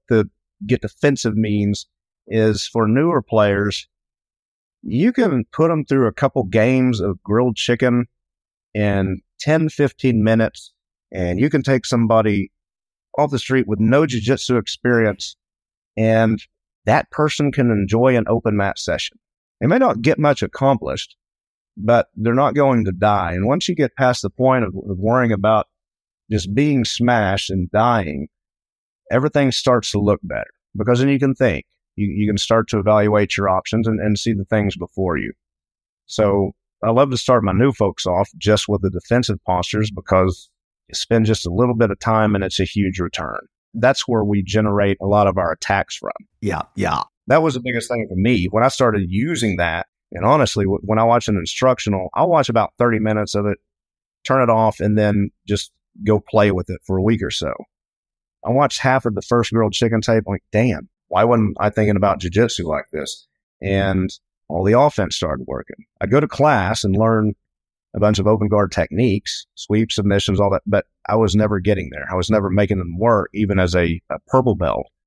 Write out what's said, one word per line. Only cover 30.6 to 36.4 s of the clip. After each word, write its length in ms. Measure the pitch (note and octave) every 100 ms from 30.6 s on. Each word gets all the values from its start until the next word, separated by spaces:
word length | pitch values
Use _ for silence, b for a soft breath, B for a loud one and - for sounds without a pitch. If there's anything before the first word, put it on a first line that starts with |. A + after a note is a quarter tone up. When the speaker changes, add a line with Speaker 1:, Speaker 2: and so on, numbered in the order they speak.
| _ G2+
Speaker 1:
because 220 | G#2 B2
then 100 | C3+
you 120 | C#3
can 160 | C3+ C3
think. 300 | B2+ D2+ - _ _
You, 140 | - G2+
you 200 | F2 G#2
can 80 | G2+
start 320 | - A2+ A2
to 100 | A2
evaluate 560 | G2 G#2+ G#2 G#2+ G#2 -
your 120 | G2
options 380 | F#2 - A#2 A2
and, 140 | G#2+
and 180 | G#2 G2+
see 140 | -
the 120 | G#2 G2
things 300 | A2 G2+ -
before 420 | F2 - F#2 D#2
you. 140 | G#1+ - _ _ _ _ _ _ -
So 500 | - G#2+ G2+